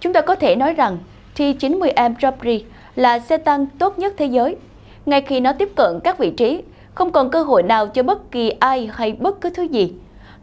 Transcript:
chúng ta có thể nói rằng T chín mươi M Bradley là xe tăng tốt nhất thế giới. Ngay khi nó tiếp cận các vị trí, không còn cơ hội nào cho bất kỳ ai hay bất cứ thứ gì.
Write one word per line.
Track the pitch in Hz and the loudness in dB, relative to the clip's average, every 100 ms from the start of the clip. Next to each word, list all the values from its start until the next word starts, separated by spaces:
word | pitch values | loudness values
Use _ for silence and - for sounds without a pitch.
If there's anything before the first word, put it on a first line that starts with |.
chúng | 349 | -2
ta | 359 | 0
có | 302 | 2
thể | 381 262 185 | 2 2 2
nói | 277 | 0
rằng | 330 240 175 180 - - | 0 -2 -2 -12 -20 -12
T | - 285 277 | -2 -2 0
chín | 269 359 | -2 0
mươi | 339 - 240 | 0 2 0
M | 233 | 0
Bradley | 269 262 233 220 - - - - | -2 -2 -2 -4 -4 -18 -12 0
là | 247 240 | 2 2
xe | 240 320 | 0 0
tăng | 320 285 277 | 0 0 -2
tốt | - 370 403 | -2 -2 -2
nhất | 392 392 | -4 -2
thế | 285 | 0
giới. | 247 262 - - - - - - | 2 0 -2 -12 -20 -20 -10 0
Ngay | 277 | 0
khi | 277 262 | 2 0
nó | 254 | 0
tiếp | 285 403 - | 0 0 2
cận | 214 170 | 0 2
các | 339 370 | -2 0
vị | - | -2
trí, | - 233 339 - - - | 0 0 0 -6 -20 -10
không | - 370 | -4 0
còn | 311 262 | 2 2
cơ | 330 | 0
hội | 302 220 | 2 2
nào | 180 220 208 | 4 2 0
cho | 254 | 0
bất | 254 403 - | 0 -2 -4
kỳ | 247 226 | -4 -2
ai | - 262 262 220 | 0 0 0 -4
hay | 214 220 | -6 -6
bất | 220 370 403 | -4 -4 -4
cứ | 349 | -6
thứ | 349 | -6
gì. | 339 254 175 - - - - - | -4 -2 -2 -4 -20 -20 -20 -6